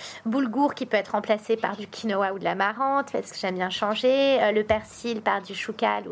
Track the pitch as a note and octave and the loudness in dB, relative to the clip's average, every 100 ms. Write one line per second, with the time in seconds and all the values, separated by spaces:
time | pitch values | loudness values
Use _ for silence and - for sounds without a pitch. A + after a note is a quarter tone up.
0 | - - A3+ B3+ C4 A3+ C#4+ - B3 G#3+ | -14 -8 -2 0 0 2 0 0 0 0
1 | G3 G#3 G#3 G#3+ - A3+ F#3+ G3+ G3 - | 0 -2 0 0 0 -2 -2 -4 -10 -6
2 | A3 G3 G3 F#3+ E3+ F3+ G3 A3 C4+ C#4 | -2 0 0 0 0 2 0 2 0 2
3 | C#4 - G3 - F#3+ F#3 F3+ - G#3 G#3+ | 0 -4 -4 -6 -4 -2 -2 -2 -2 2
4 | B3+ C4+ C#4 C4 G#3 G#3+ G#3+ G#3+ G#3+ - | 4 4 6 4 4 4 2 0 -2 -8
5 | A#3+ A3+ G#3 G3 F#3+ F#3+ - G#3+ G#3+ G#3 | -6 -2 0 0 -2 -8 -8 -2 0 0
6 | G3 | -4